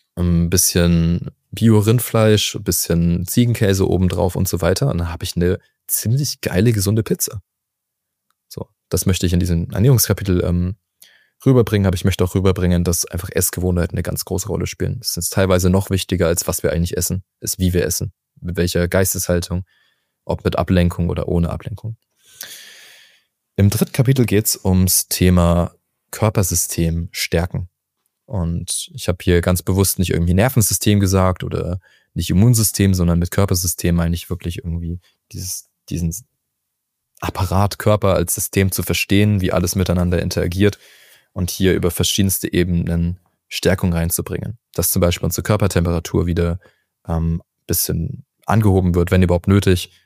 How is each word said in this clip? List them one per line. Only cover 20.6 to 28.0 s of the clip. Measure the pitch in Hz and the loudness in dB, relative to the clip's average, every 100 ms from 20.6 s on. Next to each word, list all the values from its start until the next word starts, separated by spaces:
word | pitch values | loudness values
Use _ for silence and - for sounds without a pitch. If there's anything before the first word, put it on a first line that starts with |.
| 85 90 87 - 85 | 2 2 2 0 -4
oder | 85 - | -4 -2
ohne | 85 82 | -2 -2
Ablenkung. | - 113 107 110 113 _ _ _ - - - - - - - - _ _ _ _ | -4 -10 -12 -12 -14 _ _ _ -20 -18 -20 -20 -20 -20 -20 -20 _ _ _ _
Im | - 101 | 2 2
dritten | - 185 | 2 -2
Kapitel | - 127 135 | 0 2 2
geht's | 107 101 - - | 2 0 0 -2
ums | 95 92 92 - - | 0 2 2 0 -2
Thema | - 92 90 85 85 82 - _ _ _ | 2 4 4 4 2 -2 -8 _ _ _
Körpersystem | - 107 110 92 - - - 85 82 85 | -2 0 0 0 -2 -2 -2 -2 -2 -6
stärken. | - - 85 87 95 90 _ _ _ | -8 -2 -2 -2 -6 -8 _ _ _